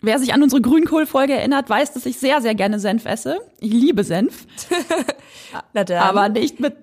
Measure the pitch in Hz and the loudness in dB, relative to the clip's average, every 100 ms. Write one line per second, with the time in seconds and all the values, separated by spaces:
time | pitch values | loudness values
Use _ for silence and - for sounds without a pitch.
0 | 208 220 254 - 285 277 240 311 320 311 | 0 0 2 4 4 4 4 4 4 0
1 | 311 269 269 269 - 277 262 214 285 - | 0 0 0 0 0 0 0 0 -2 -4
2 | 254 247 262 285 233 214 202 214 202 220 | -8 -4 0 0 0 -2 -2 -2 -2 -4
3 | - 220 254 339 - _ 220 226 269 233 | -4 -8 -4 -6 -8 _ -2 2 2 2
4 | 202 170 254 - - - - 359 285 339 | 0 0 -2 -4 -20 -18 -6 -6 -2 -4
5 | 269 - - - - - - 208 196 175 | -4 -8 -12 -20 -18 -16 -8 -4 -2 0
6 | 190 196 202 214 254 - 285 - | 2 2 2 0 -2 -2 -6 -6